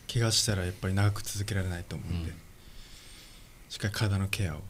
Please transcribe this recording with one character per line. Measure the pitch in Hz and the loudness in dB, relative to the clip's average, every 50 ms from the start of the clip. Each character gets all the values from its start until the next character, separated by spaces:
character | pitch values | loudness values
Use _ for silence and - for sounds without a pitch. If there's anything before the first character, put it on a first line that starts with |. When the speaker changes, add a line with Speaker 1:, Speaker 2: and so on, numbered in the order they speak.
| - - - | -8 -4 0
Speaker 1:
怪 | 120 | 2
我 | 117 113 | 4 4
し | 110 - - | 4 4 4
た | - 104 | 4 2
ら | 95 90 | 2 2
や | 90 | 0
っ | 92 | -2
ぱ | - - 95 | -2 0 2
り | 95 | 4
長 | 98 101 104 | 6 6 4
く | 101 98 - | 4 2 -2
続 | - - 98 101 | -4 -4 -4 -2
け | - 98 | 0 0
ら | 98 92 | 0 0
れ | 92 | 0
な | 87 85 | -2 -4
い | 90 | -6
と | - 85 | -6 -8
思 | 76 - 82 | -6 -4 -2
う | 87 | -2
ん | 85 82 | -2 -2
で、 | 82 | -4
Speaker 2:
う | 80 | -6
ん。 | 80 - - - - - - - - - - - - - - - - - - - - - - - - - - | -8 -12 -18 -20 -20 -20 -18 -16 -16 -16 -16 -16 -18 -18 -18 -18 -18 -18 -18 -20 -20 -20 -20 -20 -20 -16 -14
Speaker 1:
し | - - | -6 -2
っ | |
か | - 104 | -2 -2
り | 101 | 0
体 | - 113 104 98 95 | 2 2 4 4 4
の | 98 95 | 2 0
ケ | - - 101 85 | 0 0 0 0
ア | 76 | -2
を | 78 95 - | -4 -8 -10